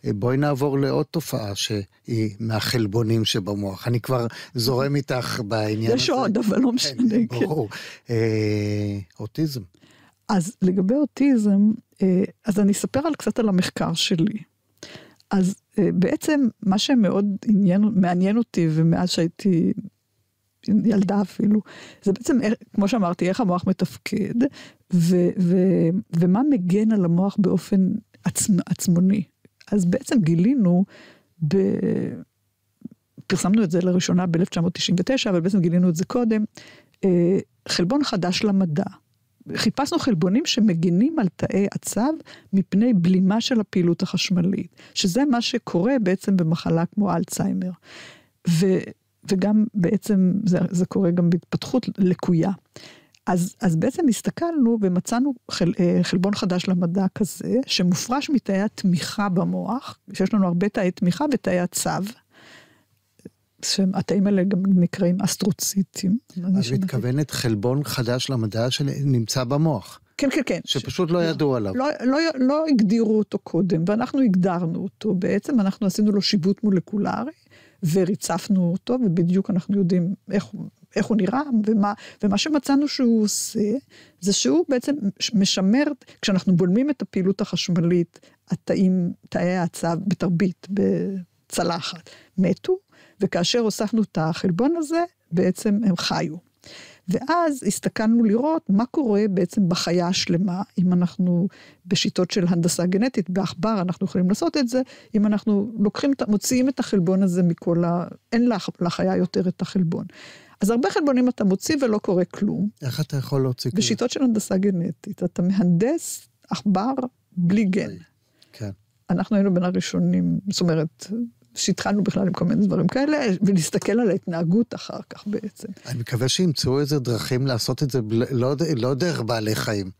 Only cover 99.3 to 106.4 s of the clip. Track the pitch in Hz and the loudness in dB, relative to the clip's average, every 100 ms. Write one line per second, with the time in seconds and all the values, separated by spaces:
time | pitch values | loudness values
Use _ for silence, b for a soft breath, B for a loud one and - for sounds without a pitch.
99.3 | 185 185 - 180 175 - 175 170 190 - | 0 -2 0 0 0 0 0 0 -2 0
100.3 | 175 196 180 - - 180 180 180 - 180 | -2 -2 -4 -6 0 2 2 0 0 0
101.3 | 175 175 B B B 180 196 214 - 180 | 0 -2 B B B -4 -2 -2 -2 -2
102.3 | 214 175 175 170 - 180 190 254 233 180 | 0 0 0 0 0 0 0 0 -2 -4
103.3 | 185 175 - 214 214 180 - 196 190 180 | -4 -4 -2 -2 0 -2 -4 -4 0 0
104.3 | 220 339 302 247 254 262 B B 214 208 | 0 -2 -2 0 -2 -4 B B 0 2
105.3 | 208 - 202 214 220 214 - 285 269 240 | 0 0 0 0 0 -2 0 -2 -2 0
106.3 | 208 | -2